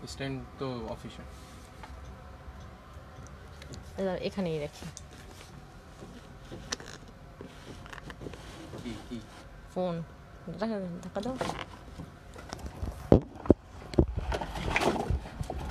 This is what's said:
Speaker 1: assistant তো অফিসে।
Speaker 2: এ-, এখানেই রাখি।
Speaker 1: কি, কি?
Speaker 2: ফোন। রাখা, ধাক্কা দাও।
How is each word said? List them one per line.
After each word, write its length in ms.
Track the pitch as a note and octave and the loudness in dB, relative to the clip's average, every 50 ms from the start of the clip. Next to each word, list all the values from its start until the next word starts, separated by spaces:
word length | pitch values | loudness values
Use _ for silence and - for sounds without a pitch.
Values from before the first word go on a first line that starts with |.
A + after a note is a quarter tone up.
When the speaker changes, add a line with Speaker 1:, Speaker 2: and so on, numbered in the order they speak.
| - | -6
Speaker 1:
assistant 360 | B2+ - - C#3 C3+ C3+ C3 B2 - - - | -6 -2 0 0 0 0 0 -2 -6 -4 0
তো 280 | C#3 C3 B2+ A#2+ A2+ A2 | 0 0 2 0 0 -2
অফিসে। 320 | A#2+ - - A#2 - - - - - - - - - - - - - - - - - - - - - - - - - - - - - - - - - - - - - - - - - - - - - - - - - - - - - - - - - - | -2 -2 -4 -8 -6 -6 -8 -8 -10 -10 -10 -10 -12 -12 -12 -12 -12 -10 -10 -8 -8 -8 -8 -10 -10 -10 -10 -12 -12 -10 -10 -10 -10 -10 -10 -10 -12 -12 -14 -12 -12 -12 -12 -10 -10 -10 -10 -10 -10 -10 -10 -12 -10 -10 -10 -8 -8 -8 -8 -6 0 2
Speaker 2:
এ-, 240 | G3 F#3+ F3+ - - | 4 4 4 4 2
এখানেই 340 | F#3+ - G3+ F#3+ E3+ D#3+ D#3 | 2 2 4 4 4 4 4
রাখি। 260 | D3 D3 - - - E3 - - - - - - - - - - - - - - - - - - - - - - - - - - - - - - - - - - - - - - - - - - - - - - - - - - - - - - - - - - - - - - - - - - - - - - - - - - - - - - - | 2 0 -2 -4 -6 -6 -6 -8 -10 -10 -12 -12 -12 -12 -12 -12 -12 -12 -12 -12 -12 -12 -14 -14 -14 -14 -12 -12 -12 -10 -10 -12 -12 -12 -12 -12 -10 -8 -8 -8 -2 -4 -4 -4 -4 -8 -8 -10 -10 -12 -14 -14 -14 -14 -12 -10 -10 -10 -10 -12 -10 -10 -10 -10 -8 -8 -8 -8 -6 -8 -8 -6 -8 -8 -8 -8 -10 -10 -10 -10 -10 -8 -8 -6 -4
Speaker 1:
কি, 100 | A#2+ A2 G#2+ - - | -4 -4 -4 -6 -6
কি? 100 | B2 A2+ A2 - - - - - - - - - - | -6 -6 -6 -8 -12 -12 -12 -12 -12 -12 -12 -4 0
Speaker 2:
ফোন। 300 | F#3 F3+ F3+ E3+ E3 E3 - - - - - - - - | 2 2 4 2 2 0 -4 -8 -12 -12 -12 -12 -10 -8
রাখা, 320 | - E3+ F3 G3+ A3+ A3+ G3+ F#3+ F3+ E3+ F3+ - | -6 -2 0 2 2 2 2 0 0 -2 -4 -4
ধাক্কা 180 | F#3 - G3 | -2 -2 0
দাও। 160 | G#3+ B3 C4 B3 - - - - - - - - - - - - - - - - - - - - - - - - - - - - - - - - - - - - - - - - - - - - - - - - - - - - - - - - - - - - - - - - - - - - - - - - - - - - - - - - - - - - - - | 2 2 0 2 0 0 0 -2 -4 -6 -8 -10 -10 -10 -8 -8 -8 -8 -10 -14 -14 -12 -10 -10 -6 -6 -6 -4 -4 -6 -2 0 -2 -2 -2 -4 12 12 12 12 12 6 -8 -6 8 8 8 8 8 -12 -12 -10 -8 6 8 8 8 8 6 0 2 2 2 0 0 0 0 0 2 4 4 6 6 6 6 6 4 4 2 2 2 -4 -4 -4 -2 -2 -2 -2 -2 -4